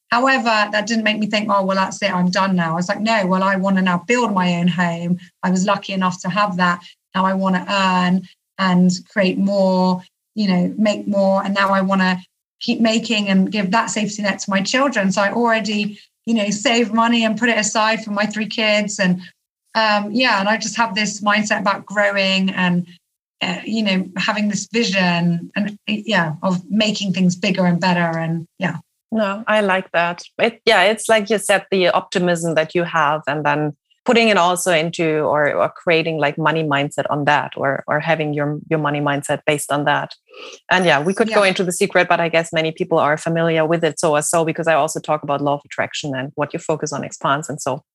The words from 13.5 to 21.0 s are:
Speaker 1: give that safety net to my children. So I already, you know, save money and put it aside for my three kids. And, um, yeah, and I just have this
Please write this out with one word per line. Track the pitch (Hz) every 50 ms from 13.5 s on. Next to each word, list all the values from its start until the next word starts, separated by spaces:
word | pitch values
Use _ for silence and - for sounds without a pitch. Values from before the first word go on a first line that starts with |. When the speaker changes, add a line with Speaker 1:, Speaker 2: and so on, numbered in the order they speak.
Speaker 1:
give | 214 214 190 180
that | 220 226 - -
safety | - 220 214 208 - -
net | 208 196 190 202
to | - 202 196
my | 196
children. | 196 - - 254 269 285 - 220 190 196
So | 180 214
I | 196 202
already, | 208 226 240 233 226 220 214 214 214 208 208 208 208 - - _ _ _ _
you | 226 233
know, | 220 202 208
save | 196 - - 262 233 233 240 202
money | 214 226 226 233 240 233 226
and | 220 214 -
put | 240 240
it | 220
aside | 214 214 - - 226 214 220 226 220 220
for | 208
my | 202 202 214
three | 214 214 214 220 - - -
kids. | 220 214 208 208 208 202 - -
And, | 190 180 180 180 - - - _ _ _ _ _ _ _ -
um, | 226 220 214 208 208 208 208
yeah, | 208 247 262 247 214 196
and | 196 208
I | 220
just | 214 - 226 -
have | 233 233 196 190
this | 214